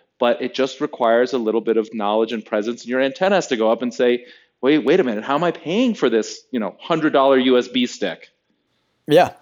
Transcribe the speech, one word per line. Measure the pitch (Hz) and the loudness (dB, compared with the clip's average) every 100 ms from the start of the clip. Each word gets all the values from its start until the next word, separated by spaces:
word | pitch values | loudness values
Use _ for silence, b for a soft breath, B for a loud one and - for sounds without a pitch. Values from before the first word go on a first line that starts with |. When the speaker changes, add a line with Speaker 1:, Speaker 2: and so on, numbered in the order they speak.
| b _ | b _
Speaker 1:
but | 120 120 | 0 0
it | 127 | -4
just | - 131 - | -4 -4 -4
requires | 147 - 117 117 127 | -8 -2 2 2 2
a | 135 | -2
little | 110 110 | -2 -2
bit | 107 113 | 0 -2
of | 107 | -2
knowledge | 110 104 110 113 | -6 -2 -2 -2
and | 113 - | -4 -6
presence, | 107 104 120 | -4 -4 -8
and | 117 | -6
your | 127 | -2
antenna | 135 135 190 196 | -2 -2 0 0
has | 160 | -2
to | 113 | 0
go | 110 | 0
up | 117 | 0
and | 123 | -2
say, | - 123 120 b b b _ | 0 0 0 b b b _
"Wait, | 127 156 | 2 2
wait | 120 180 | 2 2
a | |
minute, | 127 107 | 2 -4
how | 110 143 | -4 -2
am | 170 | -2
I | |
paying | 160 143 196 254 | -4 -4 -2 0
for | 208 135 | 0 0
this, | 113 - - _ | 0 -2 -12 _
you | 123 | -6
know, | 98 - | -6 -10
hundred | - 165 151 | -4 -2 2
dollar | 135 135 135 | 2 4 4
U | 127 123 | 4 2
S | 123 | 2
B | 127 120 | -2 -4
stick?" | - 95 78 - _ _ _ _ _ _ _ - | -4 -6 -8 -16 _ _ _ _ _ _ _ 2
Speaker 2:
Yeah, | 151 160 - | 4 4 0